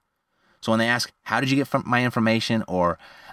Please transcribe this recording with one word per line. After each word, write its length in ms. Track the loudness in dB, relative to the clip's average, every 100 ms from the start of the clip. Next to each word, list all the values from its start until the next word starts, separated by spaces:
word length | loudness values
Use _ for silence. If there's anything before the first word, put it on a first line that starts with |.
| _ _ _ _ _ _
So 100 | -2
when 60 | 0
they 100 | 2
ask, 220 | 0 -2 _
"How 160 | -4 -2
did 100 | 0
you 60 | 0
get 120 | 0
from 160 | -2 0
my 180 | 0
information?" 600 | 0 2 2 2 0 -2 -2
or, 300 | 0 0 0 -10 -20 -20